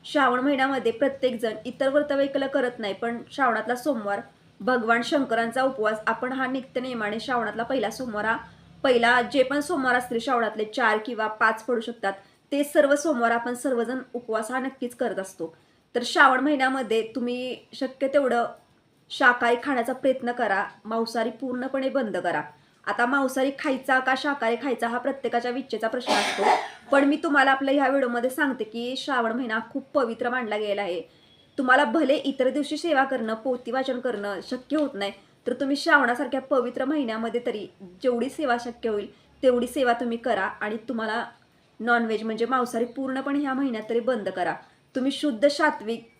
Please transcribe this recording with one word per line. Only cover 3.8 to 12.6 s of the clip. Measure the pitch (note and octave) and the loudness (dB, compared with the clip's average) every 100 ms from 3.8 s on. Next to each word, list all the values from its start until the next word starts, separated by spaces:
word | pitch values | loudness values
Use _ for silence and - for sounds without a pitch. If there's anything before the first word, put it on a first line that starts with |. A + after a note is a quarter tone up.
| D4+ A#3 G3+ G3+ - _ _ _ | -2 -2 -2 -6 -8 _ _ _
भगवान | G3 B3 A3 A#3 | 0 0 2 2
शंकरांचा | A#3+ D4 C4+ A3+ A3+ C4 | 2 0 2 0 0 0
उपवास, | C4+ C4 G#3+ A3 - | 0 0 -2 0 -4
आपण | A3+ B3+ | -2 -4
हा | C4 B3+ | -4 -2
नित्यनेमाने | C4 B3+ B3+ B3+ A#3+ G#3 A3+ | -4 -4 -6 -4 -4 -4 -4
श्रावणातला | - B3 G#3 A3 | -2 -2 -2 -4
पहिला | A3+ C4 G#3 | -2 -2 -2
सोमवार | - B3+ G#3 | -4 -6 -4
हा, | G#3+ A#3 - - - - | -2 -4 -6 -20 -20 -2
पहिला | C#4 B3 A#3 B3 A3+ | 4 6 6 4 4
जे | C#4 | 2
पण | B3+ C#4+ | 2 2
सोमवार | C#4+ E4+ C4 | 0 0 2
असतील | B3 B3 A#3 | 2 0 -4
श्रावणातले | B3 A#3+ A3 G#3+ | 0 0 0 -2
चार | G#3+ - A3+ G#3+ B3+ | -4 0 2 2 -2
किंवा | A3 G#3+ | -4 -4
पाच | - A3+ A3 | 2 2 2
पडू | - A#3 | -2 -2
शकतात, | A#3 A#3 G3 G3 - _ _ | -2 -4 -4 -4 -16 _ _
ते | C#4+ | 0